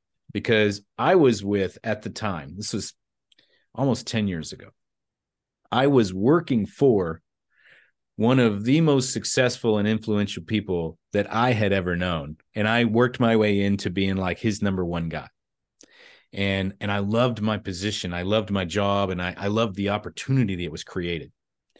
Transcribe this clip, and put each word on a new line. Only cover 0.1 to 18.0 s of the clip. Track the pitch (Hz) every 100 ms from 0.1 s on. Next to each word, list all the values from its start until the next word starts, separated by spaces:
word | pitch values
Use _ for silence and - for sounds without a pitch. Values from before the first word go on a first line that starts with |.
| _ -
Because | 104 - 110 107 101 - -
I | 131 185
was | 139 107
with, | 101 101 92 -
at | 113 107
the | 104
time, | - 107 85 71 87
this | 107
was | 107 - - _ _ _ _ _ _ _ -
almost | 135 117 -
ten | 113 104
years | 85 76
ago, | - - _ _ _ _ _ _ _ _ _ -
I | 113 139
was | 135 101
working | 92 110 165 165 123 95
for | - 139 107 85 82 _ _ _ _ _ _ _ _ _ -
one | 110 131
of | 120 101 110
the | 147
most | 165 139 135
successful | 113 - - 123 - 117 107
and | 104
influential | 110 107 104 101 -
people | - 110 98 87 82 82 _
that | 104 101
I | 113 123
had | 110 101
ever | 98 90 87
known. | 90 82 71 78 _
And | - 107
I | 117 120
worked | 110 123 -
my | 120 113
way | 107 101
into | 101 98 -
being, | 90 95 95
like, | 92 87
his | 117 101
number | 101 95 87
one | 85 82
guy. | 78 - _ _ _ _ _ _ _ - - _
And, | - 98 98 95 -
and | 101
I | 101
loved | 101 113 127 107
my | 107 104
position. | - 87 101 101